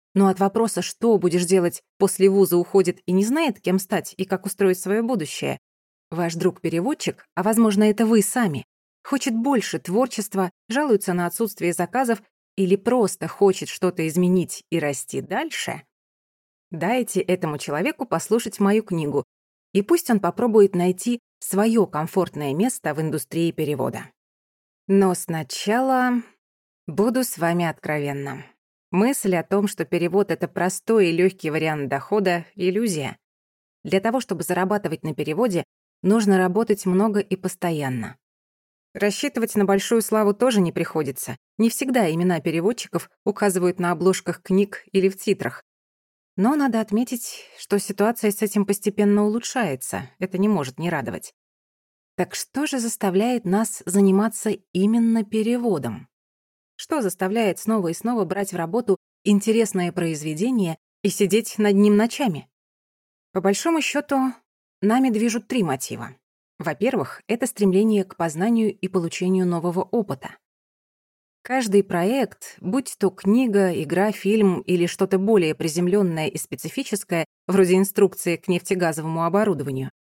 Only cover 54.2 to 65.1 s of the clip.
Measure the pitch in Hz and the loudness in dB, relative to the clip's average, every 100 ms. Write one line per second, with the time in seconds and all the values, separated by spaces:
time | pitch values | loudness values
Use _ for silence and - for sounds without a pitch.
54.2 | 220 - 220 190 _ 180 202 233 226 226 | 2 -2 -4 -6 _ 0 2 4 4 2
55.2 | 214 220 220 240 240 160 120 107 - _ | 0 -2 0 0 0 -2 -4 -8 -14 _
56.2 | _ _ _ _ _ - - 311 196 - | _ _ _ _ _ -18 -6 -2 -2 -2
57.2 | 185 226 208 165 - 220 170 170 226 233 | -2 0 0 -2 -2 0 -2 -4 -2 -2
58.2 | 175 196 196 180 165 226 240 185 _ _ | -2 -4 -4 -4 -4 -2 0 -2 _ _
59.2 | - 202 220 226 220 185 175 185 170 151 | 2 2 4 2 2 0 -2 -2 -4 -4
60.2 | 156 156 233 240 175 160 _ _ 202 - | -6 -4 0 0 -2 -4 _ _ -2 0
61.2 | 196 214 214 - 208 196 208 208 233 - | 2 2 0 0 2 6 6 6 2 0
62.2 | 254 147 - _ _ _ _ _ _ _ | -4 -4 -10 _ _ _ _ _ _ _
63.2 | _ 190 196 202 330 320 - 285 285 277 | _ -2 0 0 0 0 0 -4 -2 0
64.2 | 262 - _ _ _ _ 202 247 262 | 0 -4 _ _ _ _ 0 2 2